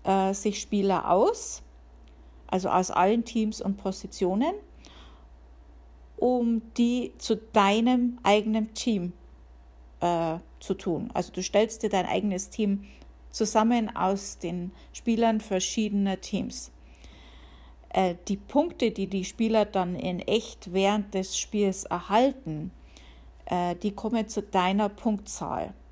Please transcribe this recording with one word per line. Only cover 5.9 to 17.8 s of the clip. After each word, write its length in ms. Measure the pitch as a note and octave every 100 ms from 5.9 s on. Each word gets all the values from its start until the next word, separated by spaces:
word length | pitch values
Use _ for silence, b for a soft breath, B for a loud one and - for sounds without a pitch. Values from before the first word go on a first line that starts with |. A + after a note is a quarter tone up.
| - - -
um 460 | A#3+ B3+ A#3 A3+ A3+ -
die 340 | A#3+ B3 A#3+ -
zu 180 | - G#3+
deinem 800 | - A3 G3 G#3+ A#3 B3+ A#3+ B3
eigenen 500 | - G#3 G#3+ A3 A3
Team, 380 | - - G#3 F3+ - - - - - - - - -
äh, 380 | F3 E3+ E3 E3 - -
zu 140 | -
tun. 360 | F#3+ - D#3+ -
Also 200 | - -
du 100 | -
stellst 400 | F#3 G3 A3 -
dir 80 | G#3+
dein 160 | G3 -
eigenes 420 | - G#3 F#3 -
Team 360 | - G#3 G3 G3+ B B - -
zusammen 640 | - G#3 A3 A3 A#3+ A3 -
aus 420 | F#3 G3 - -
den 320 | F3 F3 F3 B B
Spielern 480 | - - A3+ A3+ A3
verschiedener 800 | - F#3+ - - G#3+ G3+ G3 F#3+
Teams. 500 | - F#3+ F#3+ - - - B B B B B B B B B B